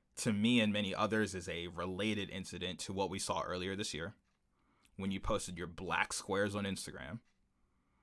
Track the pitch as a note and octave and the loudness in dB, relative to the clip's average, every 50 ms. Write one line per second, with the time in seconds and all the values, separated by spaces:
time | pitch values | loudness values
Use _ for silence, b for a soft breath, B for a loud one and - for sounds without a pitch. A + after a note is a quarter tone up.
0 | _ _ - - - B2+ G#2 G2+ G#2+ A#2 B2 A#2+ A2 G#2+ G2+ G#2 G2+ F#2+ F#2 - | _ _ -8 -2 0 2 2 4 6 6 6 8 6 6 4 2 0 0 0 2
1 | G#2+ G#2 A2 A2 G#2+ F#2 F#2+ F#2+ D#2+ F2+ E2 E2+ E2+ F2+ E2+ E2 F2 F#2 F#2 F2+ | 2 4 4 4 2 2 0 -4 -4 -4 -4 -4 -4 -4 -4 -4 -4 -2 0 0
2 | G#2 A2 G#2 G2+ G2 - - G2 F2+ - F#2 F2+ F2+ F#2 F2 D#2 - - G2 F#2+ | 2 2 2 0 -2 -4 -6 -8 -8 -6 -6 -4 -4 -4 -4 -4 -6 -4 0 0
3 | G2 F2 F#2 G2 - - F#2+ F#2+ - - F2+ F#2 F2+ F#2+ G2 F#2+ G#2+ - - D2 | 0 0 0 -2 -2 -2 0 0 0 -2 -2 -2 -2 -2 -2 -2 -4 -4 -4 -4
4 | E2 F#2+ - _ _ _ _ _ _ _ _ b b b b b b b b - | -6 -6 -8 _ _ _ _ _ _ _ _ b b b b b b b b -4
5 | F#2+ G2 F#2+ F#2+ - - A2 G2 - - F2+ E2+ F2+ F2 E2 - F#2 E2+ E2 F2 | -4 -2 -2 -2 0 0 0 0 0 -2 -6 -6 -6 -6 -6 -6 -4 0 2 2
6 | G#2 - - - - - F#2+ G2 G#2 G#2 G2 G#2 G2+ G2 F#2+ - - - - - | 2 2 0 -4 -2 0 2 2 2 2 2 0 -2 -2 -2 -4 -6 -8 -8 -8
7 | C2 C2+ F#2+ A#2 - _ _ _ _ _ _ _ _ _ _ _ _ _ _ _ | -8 -8 -8 -10 -12 _ _ _ _ _ _ _ _ _ _ _ _ _ _ _